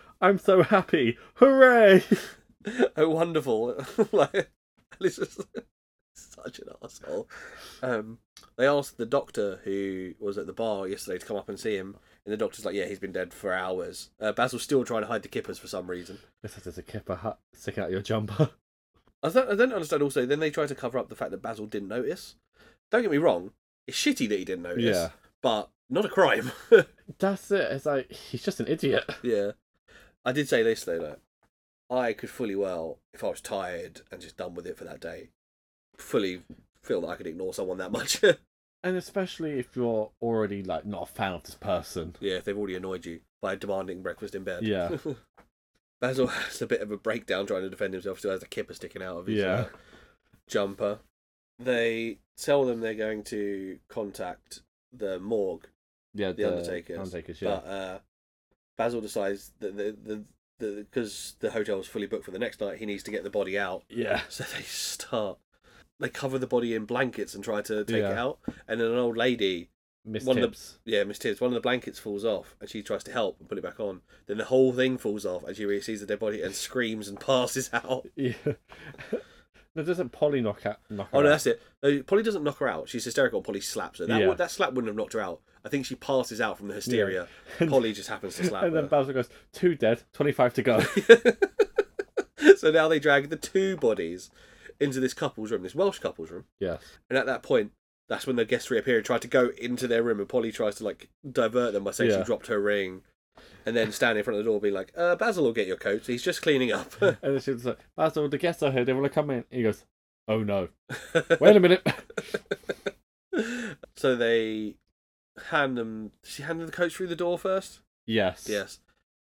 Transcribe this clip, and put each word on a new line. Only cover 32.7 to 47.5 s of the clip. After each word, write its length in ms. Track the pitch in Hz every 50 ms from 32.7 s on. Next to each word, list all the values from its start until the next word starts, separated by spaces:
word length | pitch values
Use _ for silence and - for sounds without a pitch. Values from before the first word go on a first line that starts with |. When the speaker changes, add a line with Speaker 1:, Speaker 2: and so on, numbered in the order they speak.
| 90 82 80 80 - - _ _
Speaker 2:
if 100 | - - 117
I 40 | 98
was 120 | 85 -
tired 600 | - - 110 98 92 90 90 82 90 85 82 - - _
and 100 | 92 90
just 160 | 87 80 - -
done 160 | 90 90 85
with 120 | 87 85
it 120 | 92 87 -
for 60 | 90
that 160 | 85 80 -
day, 280 | - 82 85 - - - _ _ _ _ _ _ _ _ _ _ _ _ _ -
fully 440 | - - - 123 101 95 90 90 - - - - _ _ _ _
feel 180 | _ - 120 90
that 60 | 82 82
I 80 | 85
could 100 | - 90
ignore 260 | 85 80 87 95 92 -
someone 240 | - 98 92 90 95
that 120 | 92 90
much. 300 | 107 117 - - - - - 196
<laughs> 560 | 170 - _ _ _ _ _ _ _ _ -
Speaker 1:
And 120 | 185 185
especially 640 | 180 - - - 202 185 185 - - 165 151 147 131
if 160 | 120 - _
you're 340 | 127 120 117 113 110 107 107 _ _
already, 440 | 117 117 117 110 107 98 101 101 95
like, 200 | 92 85 78 78
not 200 | 104 101 - -
a 20 |
fan 280 | - - - 104 95 90
of 100 | 80 -
this 100 | - -
person. 640 | - - 104 92 82 78 - - 90 80 82 - -
Speaker 2:
Yeah, 160 | - 98 92 90
if 60 | -
they've 140 | 104 98 104
already 160 | 104 95 90
annoyed 320 | 92 92 95 92 87 82
you 140 | 85 82 82 _ _ _ _
by 140 | - 95 98
demanding 480 | 95 - 101 98 95 92 92 90 92
breakfast 320 | 90 90 87 - 110 98 -
in 80 | 95
bed. 220 | 95 101 90 87 110
Speaker 1:
Yeah. 320 | 107 101 92 87 - - 147 - 156 135 - _ _ _ - _
Speaker 2:
<laughs> 540 | _ _ _ _ _ _ _ _ _ _ _
Basil 260 | 123 127 131 135 127
has 340 | 123 - - - - - -
a 60 | 120
bit 140 | 107 - -
of 100 | 104 104
a 60 | 104
breakdown 500 | 98 - 113 110 117 104 - 95 95 101
trying 160 | 101